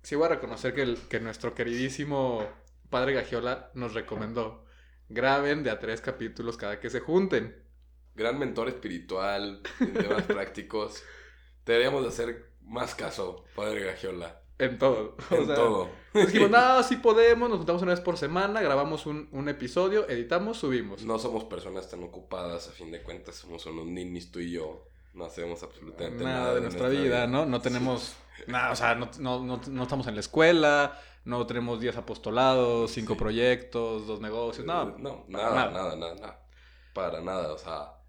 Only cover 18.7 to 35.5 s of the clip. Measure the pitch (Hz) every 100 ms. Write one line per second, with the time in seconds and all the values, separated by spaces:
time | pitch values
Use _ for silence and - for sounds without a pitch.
18.7 | 139 147 156 151 151 151 135 143 143 127
19.7 | 170 185 214 196 123 120 170 208 226 143
20.7 | 127 104 98 110 113 120 110 - 87 92
21.7 | 95 92 90 85 87 - 92 87 85 -
22.7 | - 82 85 - 87 87 - 87 82 80
23.7 | 80 82 90 90 87 87 90 85 85 78
24.7 | 80 - - - 90 82 82 85 85 80
25.7 | - 80 - - 120 127 127 123 123 117
26.7 | 127 127 139 135 123 120 135 156 123 127
27.7 | 123 127 120 - - - - - 123 123
28.7 | 127 117 117 120 - 131 127 127 123 139
29.7 | 135 123 139 127 104 - 156 160 170 151
30.7 | 147 143 - - - - 123 117 120 120
31.7 | 117 120 113 117 107 110 117 131 131 120
32.7 | 117 110 - 113 104 104 113 123 123 123
33.7 | 120 113 110 107 107 107 110 117 104 165
34.7 | 170 - 110 139 - - - 113